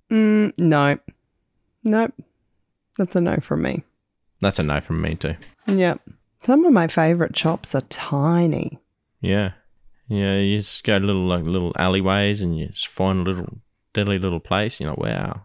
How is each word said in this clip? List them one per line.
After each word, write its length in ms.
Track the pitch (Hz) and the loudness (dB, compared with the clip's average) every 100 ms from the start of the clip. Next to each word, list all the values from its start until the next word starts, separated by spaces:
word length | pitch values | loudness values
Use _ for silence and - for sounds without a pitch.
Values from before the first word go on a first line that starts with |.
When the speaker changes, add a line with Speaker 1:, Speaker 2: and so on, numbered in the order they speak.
| - | -2
Speaker 1:
Mm, 400 | 220 214 214 214 - | 2 4 4 2 2
no. 400 | 170 147 143 - - - _ _ _ _ _ _ | 2 4 2 0 -6 -20 _ _ _ _ _ _
Nope. 300 | 220 214 226 - - _ _ _ _ _ _ - | 0 0 0 -6 -20 _ _ _ _ _ _ -4
That's 180 | 180 180 | -2 0
a 60 | |
no 160 | 175 - | 0 -2
from 240 | - - | -2 -2
me. 220 | 65 - - _ _ _ _ - | -2 -4 -10 _ _ _ _ -2
Speaker 2:
That's 180 | 98 - | -2 0
a 40 | |
no 180 | 76 73 | 0 -2
from 200 | - 80 | -2 -4
me 140 | 80 80 | -2 -4
too. 200 | 73 80 - _ - | -6 -6 -12 _ -2
Speaker 1:
Yep. 340 | 196 175 - - - _ _ | 2 2 -2 -10 -20 _ _
Some 220 | - 277 349 | 2 4 6
of 80 | |
my 140 | 208 165 | 4 4
favourite 480 | - 160 170 160 - | 2 2 2 0 0
shops 360 | 160 165 - | -2 -2 -2
are 80 | 135 | -4
tiny. 1000 | - - - 143 151 170 170 147 - - _ _ _ - | -4 -8 -4 0 2 2 2 0 -6 -10 _ _ _ -6
Speaker 2:
Yeah. 320 | 90 101 92 - _ _ - _ - | -2 0 -2 -6 _ _ -20 _ -6
Yeah, 280 | 101 98 98 | -2 0 2
you 200 | 98 104 | 2 0
just 260 | 98 - | -2 -6
go 160 | - 98 | 0 2
to 60 | 101 | 2
little, 200 | 95 92 | 0 0
like, 200 | 87 80 | 0 0
little 260 | 92 87 - | -2 -2 -2
alleyways 640 | 92 95 95 98 101 104 | 0 2 2 2 0 0
and 160 | 87 80 | -2 -4
you 100 | - | -6
just 200 | - - | -10 -10
find 380 | - 95 95 90 | -2 0 0 -2
a 60 | |
little 300 | 90 - - _ _ _ | -4 -8 -14 _ _ _
diddly 260 | 104 101 95 | -4 -2 0
little 180 | 92 82 | -2 -4
place. 400 | - 95 107 - | -2 -2 -2 -4
You're 100 | 76 | -6
like, 80 | - | -4
"Wow." 420 | - 50 50 - | -4 -4 -6 -8